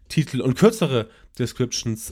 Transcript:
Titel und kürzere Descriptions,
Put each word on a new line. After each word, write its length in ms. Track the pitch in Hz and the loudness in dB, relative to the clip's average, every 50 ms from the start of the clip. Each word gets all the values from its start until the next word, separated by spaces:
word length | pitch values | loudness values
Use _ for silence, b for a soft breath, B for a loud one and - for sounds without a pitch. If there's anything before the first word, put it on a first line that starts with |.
| B - | B -4
Titel 320 | - 156 147 - - 127 | 0 0 0 0 -2 -2
und 140 | - 131 127 | 0 0 2
kürzere 540 | - 190 226 226 - 175 143 131 117 104 b b b b b _ | 4 4 4 4 4 0 0 0 0 -2 b b b b b _
Descriptions, 720 | - 127 - - - 127 120 - - - 117 110 107 - - | -6 -6 -4 -2 -4 -4 -4 -4 -4 -4 -4 -6 -6 -8 -8